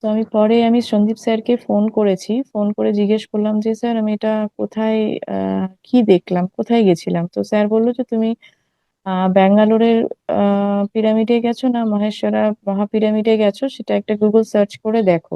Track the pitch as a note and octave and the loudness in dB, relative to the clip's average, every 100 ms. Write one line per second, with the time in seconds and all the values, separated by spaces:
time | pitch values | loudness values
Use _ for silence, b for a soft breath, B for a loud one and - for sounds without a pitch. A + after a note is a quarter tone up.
0 | A3 G#3+ A3 G#3+ G#3+ A#3 A#3 A#3+ A#3 G#3 | -2 -2 -2 0 2 4 4 2 0 0
1 | G#3 A3 - A3 A3 A#3+ - G#3 G#3+ G#3+ | 0 0 -2 -2 0 -2 0 0 0 0
2 | G#3 F#3 - A3+ C4+ G#3+ G#3 G#3 A3 G#3 | 0 0 -2 -4 -4 -4 -4 -2 -2 0
3 | G3+ G#3+ G#3+ G#3+ G#3+ G#3+ A3 A3 A#3+ A3+ | 0 0 -2 -4 -2 -2 -2 -4 -2 -2
4 | G#3+ G#3 A3 G#3+ G#3+ - G#3 - A3 A3 | -2 -2 -2 -2 -4 -6 -8 -4 -2 0
5 | G#3+ - - G3 F#3+ F#3+ F#3+ F#3 _ B3+ | -2 -4 -6 -4 -2 -2 -4 -8 _ 0
6 | G#3+ F3 - F3+ F3+ - A3+ A#3 G3+ E3+ | 4 2 2 -2 -2 -6 -2 2 4 2
7 | - F3 F3 - G3+ G#3+ G#3 A3 A#3 A#3+ | 0 -4 -4 -6 -2 0 0 0 0 -2
8 | B3 A3+ A3+ A#3 b b b b _ _ | -4 -2 -2 -4 b b b b _ _
9 | F#3+ F#3 F#3 F#3 F#3+ G3+ G#3+ A3 A#3 A3+ | -6 0 2 4 6 6 4 4 4 2
10 | - - - - G3+ G3+ G3+ G3+ G3+ A3 | 0 -8 -4 0 2 0 0 -2 -2 -2
11 | A3 A3 A3 A#3+ A#3 A#3 C4 A#3+ A3+ G#3 | 0 0 2 0 0 -2 -2 -2 -2 -2
12 | G#3+ G#3 G#3 G#3+ G#3+ G#3+ - G3 G#3 A3 | -2 -2 -2 0 0 -2 -6 -4 -2 0
13 | G#3+ G#3+ G#3+ A3 G#3 G3+ C4+ - A3 G#3 | 0 0 0 2 0 -2 -8 -8 -4 -4
14 | - G#3+ G#3+ G#3+ A3 G#3 G3+ - A3 A3+ | -2 0 2 2 0 0 -2 -4 -4 0
15 | G3 E3+ _ | 2 0 _